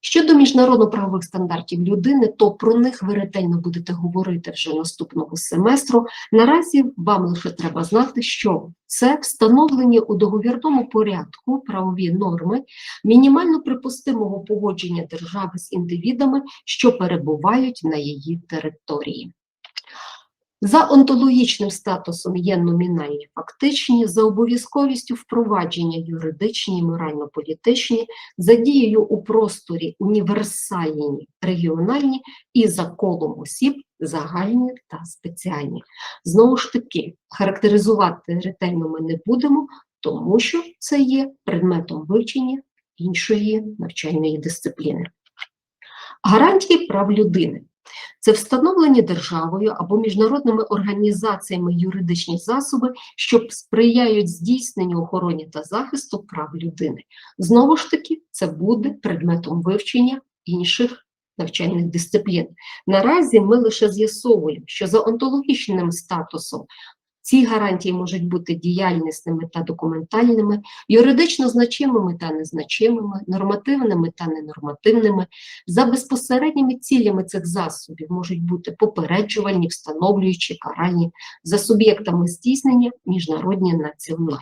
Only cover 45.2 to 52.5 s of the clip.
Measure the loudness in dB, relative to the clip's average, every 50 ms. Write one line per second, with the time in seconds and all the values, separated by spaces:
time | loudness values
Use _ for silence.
45.2 | _ _ _ _ -20 _ _ _ _ _ _ _ -20 -20 -20 -20 -20 -20 -18 _
46.2 | 2 4 6 6 6 6 6 4 4 4 2 2 2 -2 -2 -2 0 0 2 2
47.2 | 2 2 2 0 -2 -2 -4 -10 -16 _ _ _ _ -20 -20 -20 -20 -20 -20 _
48.2 | 2 4 4 4 0 -2 0 2 2 2 4 4 6 6 6 6 4 2 -2 -6
49.2 | -6 -6 -6 -4 -4 -4 -4 -2 -2 -2 -2 -4 -4 -2 0 0 0 0 2 2
50.2 | 2 2 2 0 0 0 0 0 -2 -2 -4 -4 -2 -4 -2 0 0 0 0 0
51.2 | -2 -2 -4 -4 -6 -8 -6 -4 -2 -2 0 0 -2 -2 -2 -4 -2 -2 -2 -4
52.2 | -4 -6 -6 -6 -4 -2